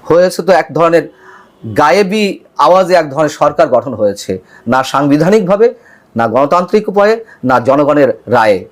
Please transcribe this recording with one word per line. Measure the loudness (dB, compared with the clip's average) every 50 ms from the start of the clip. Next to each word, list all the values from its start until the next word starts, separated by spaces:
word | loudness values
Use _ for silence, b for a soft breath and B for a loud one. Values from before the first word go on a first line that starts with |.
| _
হয়েছে | 0 2 2 2 0 -2 -4
তো | 0 0
এক | 2 0 0 -2 -2
ধরনের | 0 0 2 2 0 -2 -4 B B B B B B B B B _ -14 -8 -2 0
গায়েবী | 2 2 2 2 0 0 -2 -2 -2 -4 -4 -8 _ _ _ 0
আওয়াজে | 2 2 4 2 2 2 2
এক | 0 0 -2
ধরনের | -2 -2 -2 -2 -2 -2
সরকার | -2 -2 2 0 0 2
গঠন | 0 -2 -2 -4 -6
হয়েছে, | -2 -2 -2 -2 -4 -8 -8 -10 -10 b b b b b
না | -2 -2 -2 -2
সাংবিধানিকভাবে, | -2 -2 -2 0 2 2 2 2 2 2 0 2 0 2 2 2 0 0 b b b b b b b _
না | -4 -2 0
গণতান্ত্রিক | 0 0 0 2 0 0 0 0 -2 -2 -2 0
উপায়ে, | 0 0 2 2 0 -2 -6 B B B -2
না | 0 0 0
জনগণের | 2 0 0 0 0 0 2 2 2 0 0 -6 _ -2
রায়ে। | 0 2 2 2 0 -2 -4 -14